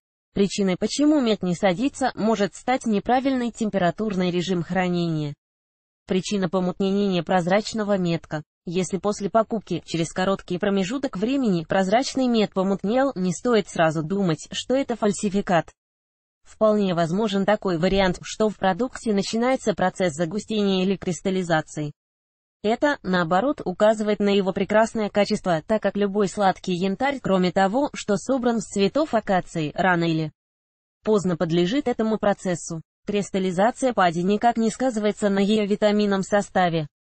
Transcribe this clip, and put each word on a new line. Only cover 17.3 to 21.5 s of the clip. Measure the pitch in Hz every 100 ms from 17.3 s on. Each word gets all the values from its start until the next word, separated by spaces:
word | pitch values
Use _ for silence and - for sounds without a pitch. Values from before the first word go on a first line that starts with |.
| 196 196
такой | 208 196 170
вариант, | 185 196 190 -
что | - - 220
в | 190
продукте | 190 185 254 - 233
начинается | 196 190 220 247 262 -
процесс | 185 185 - 185
загустения | 143 170 202 - 220 202 190
или | 185 190
кристаллизации. | - 170 202 185 175